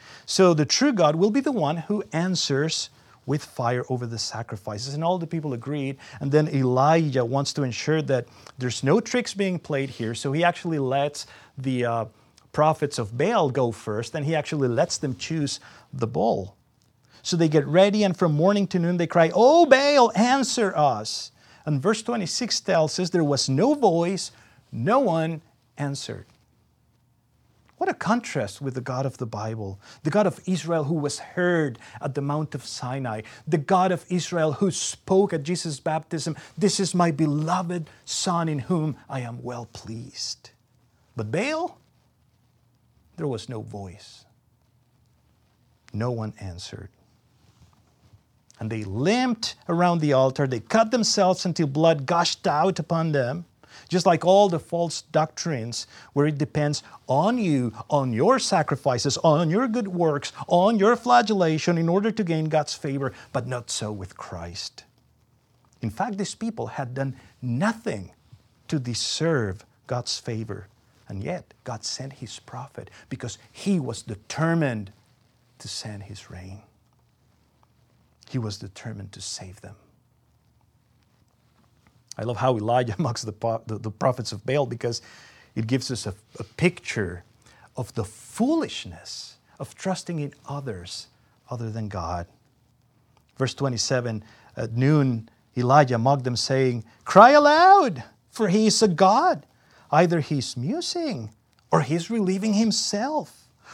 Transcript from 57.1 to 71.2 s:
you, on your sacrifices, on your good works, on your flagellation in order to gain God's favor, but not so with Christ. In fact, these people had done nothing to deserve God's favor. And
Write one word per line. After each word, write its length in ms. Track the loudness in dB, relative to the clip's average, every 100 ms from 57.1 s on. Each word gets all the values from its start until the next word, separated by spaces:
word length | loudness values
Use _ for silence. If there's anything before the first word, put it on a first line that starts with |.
| 0 2 0
you, 340 | 0 0 0 -6 -2
on 240 | 0 0
your 240 | 2 4 2
sacrifices, 800 | 2 0 0 -2 0 0 0 2
on 320 | 4 4 4
your 180 | 0 0
good 220 | -2 -4
works, 420 | 0 0 0 -4 -12 0
on 300 | 2 4 4
your 180 | 4 2
flagellation 840 | 4 4 4 2 2 2 2 2
in 120 | 2
order 220 | 2 0
to 120 | -2
gain 240 | -2 -2 0
God's 280 | 0 -2 -6
favor, 360 | -6 -4 -4 -6 -8
but 140 | -6 -4
not 240 | -6 -6
so 200 | -6 -6
with 240 | -8 -10 -14
Christ. 720 | -14 -12 -12 -12 -14 -16 -20 _ _ _ _ _ _ _ _ _
In 80 | -8
fact, 280 | -4 -6 -4
these 160 | -8 -6
people 320 | -8 -6 -8
had 260 | -8 -8
done 220 | -6 -6 -8 -16 -12
nothing 720 | -6 -2 0 -2 -6 -8 -10 _ _ -20 _ _ -6
to 120 | -6
deserve 840 | -4 -6 -4 -2 0 0 -2 -6 -12 _ -8
God's 320 | -8 -6 -8
favor. 480 | -8 -8 -8 -10 -14 _ _ _ -14
And 140 | -10